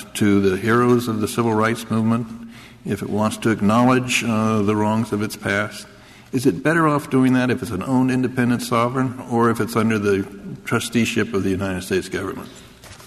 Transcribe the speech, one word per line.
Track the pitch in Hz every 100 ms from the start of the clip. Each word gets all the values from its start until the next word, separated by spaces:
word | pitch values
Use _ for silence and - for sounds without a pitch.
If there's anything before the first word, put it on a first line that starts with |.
| -
to | - 104 101
the | 98 92
heroes | 110 117 123 123 117
of | 107
the | 104
civil | - 117
rights | 107 110 113 -
movement, | 110 110 113 113 - - - - -
if | 92 101
it | -
wants | 104 107 -
to | 117
acknowledge, | 101 101 113 123 127 123 -
uh, | 113 110 110 110
the | 101
wrongs | 107 107 110 113
of | 104
its | 104 -
past, | 104 101 107 - - - - - -
is | 135 135
it | 131
better | 147 170 160
off | 147 143
doing | 131 131
that | 127 127
if | 113
it's | 127
an | 95
owned | 113 127 127
independent | 127 127 127 120 120
sovereign | - 117 120 131 131 113 92
or | 117 117
if | 110
it's | 104 117
under | 110 110
the | 101 98 95 - - -
trusteeship | - 117 - 120 110 113 101
of | 98
the | 98
United | 92 98 92
States | 92 95 -
government? | 87 95 - - - - - - -